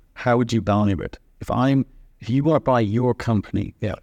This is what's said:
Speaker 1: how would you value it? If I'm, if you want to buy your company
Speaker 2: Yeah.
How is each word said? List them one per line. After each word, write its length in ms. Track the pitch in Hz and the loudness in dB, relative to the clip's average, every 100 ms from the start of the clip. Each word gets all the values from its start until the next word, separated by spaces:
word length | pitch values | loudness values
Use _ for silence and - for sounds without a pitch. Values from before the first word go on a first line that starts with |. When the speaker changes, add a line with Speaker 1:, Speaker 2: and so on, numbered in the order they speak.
| _ | _
Speaker 1:
how 220 | - 123 120 | -6 0 0
would 160 | 117 | 2
you 80 | 113 | 0
value 400 | 95 101 104 98 | 2 2 2 0
it? 180 | - - _ - | -6 -12 _ -16
If 100 | - | -6
I'm, 360 | 117 131 139 - - - - | -2 2 2 -2 -8 -20 -16
if 100 | - | -4
you 140 | 131 | -2
want 220 | 151 151 - | 2 0 2
to 40 | |
buy 120 | 123 | 2
your 320 | 110 110 123 | 2 0 0
company 640 | 117 - 107 - - - - | -2 0 -2 -2 -6 -6 -6
Speaker 2:
Yeah. 160 | 107 - | -6 -6